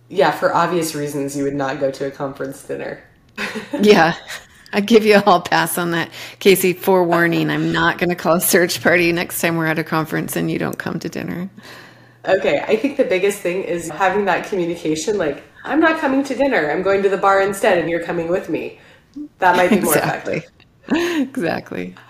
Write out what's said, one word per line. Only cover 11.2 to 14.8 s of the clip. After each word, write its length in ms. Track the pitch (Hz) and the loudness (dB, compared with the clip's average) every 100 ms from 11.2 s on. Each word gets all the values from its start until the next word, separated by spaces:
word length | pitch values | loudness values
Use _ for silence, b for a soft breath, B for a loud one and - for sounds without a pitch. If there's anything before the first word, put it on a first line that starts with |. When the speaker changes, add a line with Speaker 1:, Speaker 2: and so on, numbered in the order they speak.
| - 175 190 - B B B B B B - | -8 -8 -10 -14 B B B B B B -2
Speaker 1:
Okay, 320 | 190 190 143 - | 0 2 0 0
I 80 | 214 | 0
think 200 | 277 - | 0 0
the 80 | |
biggest 360 | 247 185 202 202 | 0 2 0 0
thing 240 | 175 185 | -4 -4
is 240 | - 170 160 | -4 -6 -6
having 380 | - 190 196 196 | -2 0 2 0
that 200 | 160 - | 0 -2
communication, 720 | 190 170 170 | -4 -2 -4